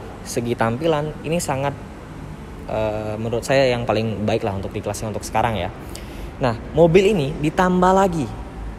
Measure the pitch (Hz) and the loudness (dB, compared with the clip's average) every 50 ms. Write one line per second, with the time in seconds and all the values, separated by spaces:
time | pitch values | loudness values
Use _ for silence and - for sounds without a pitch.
0 | - - - - - - - 131 117 120 117 - 113 113 117 123 160 165 156 147 | -12 -14 -14 -14 -12 -6 -4 -2 -2 0 0 2 2 0 0 0 0 0 0 0
1 | 151 151 147 - - 143 165 175 - 165 139 131 139 143 143 - - - - - | 0 -4 -6 -8 -4 -2 -2 -2 -2 -2 -2 -2 -2 -2 -4 -6 -10 -14 -16 -16
2 | - - - - - - - - - - - - - - - 110 110 107 107 107 | -16 -16 -14 -14 -14 -14 -14 -14 -14 -14 -14 -14 -8 -6 -4 -2 -2 -2 -2 -4
3 | 107 107 107 107 113 113 120 113 - - 139 135 135 127 120 120 117 113 107 107 | -4 -6 -6 -6 -4 -4 -4 -2 0 2 4 4 6 4 4 2 2 2 2 2
4 | 113 113 104 95 107 107 110 113 113 107 95 95 98 101 - 107 92 104 104 - | 2 0 -2 -2 0 0 0 2 0 0 -2 -2 -4 -4 -6 -6 -4 -4 -4 -4
5 | 117 110 101 101 - - - 110 113 117 110 92 85 104 - - - - - - | -6 -6 -6 -6 -6 -2 0 0 2 2 0 -2 -4 -4 -6 -10 -12 -12 -12 -12
6 | - - - - - - - - 135 120 113 113 - - - 151 170 170 160 202 | -12 -12 -12 -12 -12 -12 -6 -2 0 0 0 -2 -6 0 4 6 6 8 8 8
7 | 190 208 220 175 135 139 160 - 147 156 - - 185 180 180 180 180 185 190 190 | 6 6 4 4 2 0 -2 -2 -2 0 2 4 4 4 4 6 6 6 6 6
8 | 196 196 170 160 127 104 - - - - - - - - - | 6 4 2 0 -2 -4 -6 -8 -12 -12 -12 -10 -10 -10 -12